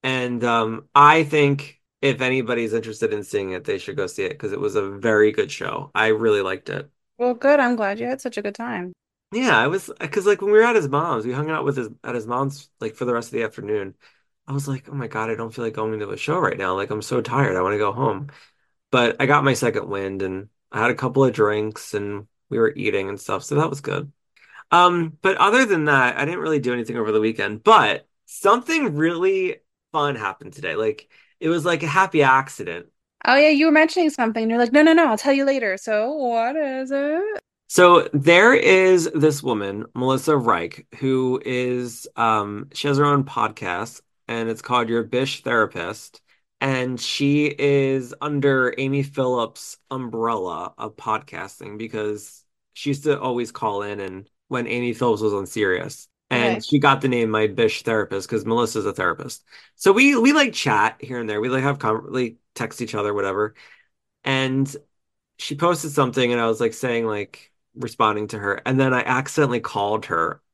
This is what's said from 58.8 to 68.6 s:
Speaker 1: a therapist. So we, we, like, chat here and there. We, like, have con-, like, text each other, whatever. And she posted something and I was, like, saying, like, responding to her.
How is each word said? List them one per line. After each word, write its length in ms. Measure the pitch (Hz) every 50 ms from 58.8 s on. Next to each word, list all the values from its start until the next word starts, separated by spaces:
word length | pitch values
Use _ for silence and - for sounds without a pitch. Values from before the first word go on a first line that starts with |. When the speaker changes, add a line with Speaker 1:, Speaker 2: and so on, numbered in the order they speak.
| 98
Speaker 1:
a 80 | 101 95
therapist. 500 | - 92 87 80 - - - - - _ _ - - - _ _
So 160 | _ - 196
we, 240 | 196 226 269 285 285
we, 140 | 240 226 269 294
like, 200 | 302 277 233 190
chat 440 | - - 143 110 101 104 110 - _
here 180 | - - 127 120
and 100 | 117 107
there. 120 | 104 104
We, 80 | 110 127
like, 140 | 127 131 131
have 160 | 143 139 143
con-, 320 | - 110 107 113 - -
like, 260 | - 127 127 113 117 _ _ _ _
text 260 | - 117 - - -
each 140 | 123 110 -
other, 180 | 107 101 104 104
whatever. 420 | 101 98 98 95 101 107 104 _ _ - - - _ _ _ _ _ _ _ _ _ -
And 500 | 135 135 135 131 131 131 135 135 139 - - _ _ _ _ _ _ _ _ _ _ _ _
she 160 | - - 151
posted 360 | 143 165 175 175 147 151 156
something 400 | 143 151 135 123 - 135 127 120
and 100 | 120 120
I 60 | 117
was, 140 | 113 113 110
like, 120 | 120 113 113
saying, 320 | - - 127 117 117 117
like, 440 | 110 107 104 101 _ - - - _ _ _ _ _ _
responding 520 | 127 123 113 - - 117 107 104 104 107 104
to 100 | - 107
her. 220 | 101 101 98 -